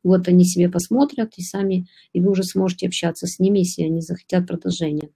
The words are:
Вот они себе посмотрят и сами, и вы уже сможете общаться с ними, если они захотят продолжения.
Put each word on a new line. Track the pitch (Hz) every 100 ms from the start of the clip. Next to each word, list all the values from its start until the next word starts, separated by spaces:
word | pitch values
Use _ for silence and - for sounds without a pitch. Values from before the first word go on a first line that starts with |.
Вот | 180 185 180
они | 180 180
себе | 180 175
посмотрят | 180 175 240 285 - 220 -
и |
сами, | 180 196 196 185 180 _ _
и | 175
вы | 185
уже | 190
сможете | 185 190 190 180 180
общаться | - 170 165 180
с | -
ними, | 185 202
если | 180 175
они | 160 165
захотят | 165 175 _ 180 180
продолжения. | 170 185 180 160 151 156